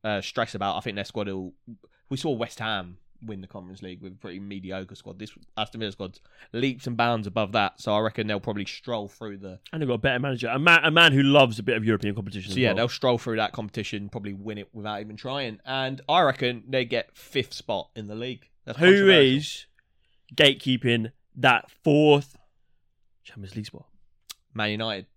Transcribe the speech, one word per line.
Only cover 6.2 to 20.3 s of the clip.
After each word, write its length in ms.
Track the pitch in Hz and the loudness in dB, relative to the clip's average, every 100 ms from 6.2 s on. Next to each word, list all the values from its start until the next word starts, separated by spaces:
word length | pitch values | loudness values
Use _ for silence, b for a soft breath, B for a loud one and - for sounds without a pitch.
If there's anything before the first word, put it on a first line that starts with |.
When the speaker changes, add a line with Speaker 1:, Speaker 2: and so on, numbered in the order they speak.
| b b b | b b b
Speaker 1:
leaps 340 | 113 135 127 131 | -2 -2 -2 -6
and 100 | 120 | 0
bounds 300 | 120 113 101 | 2 0 -2
above 240 | 101 101 | -4 0
that, 300 | 110 98 - | 0 0 -2
so 120 | - | 0
I 60 | 104 | 0
reckon 300 | 110 - 107 | 0 -2 -4
they'll 100 | 101 | -4
probably 260 | - 101 | -4 -6
stroll 440 | 98 - - 117 101 | -8 -10 -8 -8 -8
through 300 | _ 110 98 | _ -14 -14
the 200 | 95 92 - | -14 -16 -12
Speaker 2:
And 100 | 160 | -6
they've 60 | 143 | -2
got 60 | |
a 40 | 117 | 0
better 220 | 135 123 | 0 0
manager, 260 | 139 123 117 | -2 -4 -2
a 100 | 131 | 2
man, 260 | 165 170 | 6 6
a 60 | 165 | 6
man 200 | 160 165 | 6 8
who 120 | 135 | 8
loves 340 | 139 143 127 110 | 6 6 6 2
a 60 | |
bit 120 | 104 110 | -2 0
of 80 | |
European 300 | 107 104 104 | 2 2 0
competition 360 | 101 95 98 95 | -4 -8 -10 -6
Speaker 1:
So 40 | |
Speaker 2:
as 40 | 127 | 0
Speaker 1:
yeah, 100 | 120 | 2
Speaker 2:
well. 80 | 101 | 2
Speaker 1:
they'll 120 | 120 | -2
stroll 300 | - 156 117 | 0 0 0
through 180 | - 110 | -2 -2
that 120 | 107 | -2
competition, 580 | - 107 - 104 104 101 | -4 -10 -8 -8 -8 -10
probably 260 | 117 101 | -10 -12
win 220 | 98 104 104 | -10 -12 -12
it 120 | 98 | -14
without 280 | 110 107 104 | -12 -10 -10
even 160 | 107 107 | -10 -12
trying, 420 | 127 139 127 107 - | -10 -6 -8 -10 -8
and 340 | 135 131 135 - | -6 -4 -6 0
I 120 | 165 | 4
reckon 400 | 151 - 127 123 123 | 4 2 -4 -4 -4
they 160 | 131 | -4
get 320 | 120 117 - - | 0 -4 -4 -16
fifth 360 | - 143 - | -6 -4 -4
spot 360 | - - 101 - 113 | -10 -6 -6 -6 -14
in 100 | 104 | -12
the 80 | |
league. 340 | 107 127 123 _ _ | -10 -10 -12 _ _
That's 140 | - 123 | -16 4
Speaker 2:
Who 80 | 175 | 6
Speaker 1:
controversial. 500 | 196 196 175 135 135 | 8 8 8 6 4
Speaker 2:
is 300 | 151 - - _ _ _ _ _ _ | -2 -12 -16 _ _ _ _ _ _